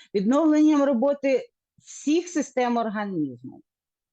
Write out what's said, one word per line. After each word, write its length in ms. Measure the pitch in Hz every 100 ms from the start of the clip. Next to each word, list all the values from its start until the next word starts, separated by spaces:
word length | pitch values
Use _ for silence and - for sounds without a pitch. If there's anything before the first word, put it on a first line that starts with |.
| -
відновленням 680 | 196 196 285 320 302 302 294
роботи 680 | 277 240 277 285 277 262 - _ _ _
всіх 500 | - - 277 330 349
систем 480 | 311 - - 240 233
організму. 840 | 220 208 208 180 143 123 127 - _ _ _ _ _